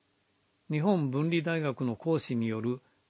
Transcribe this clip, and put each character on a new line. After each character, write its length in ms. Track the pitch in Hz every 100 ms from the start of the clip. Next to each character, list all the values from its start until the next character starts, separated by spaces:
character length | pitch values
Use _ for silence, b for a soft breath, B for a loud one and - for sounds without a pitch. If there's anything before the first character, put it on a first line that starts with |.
| _ _ _ _ _ _ -
日 120 | 151
本 280 | 180 185 143
文 220 | 131 160
理 100 | 170
大 180 | 160 165
学 260 | 147 123 127
の 100 | 113
講 240 | 160 156
師 160 | - 120
に 120 | 113
よ 140 | 110
る 200 | 117 127 b b _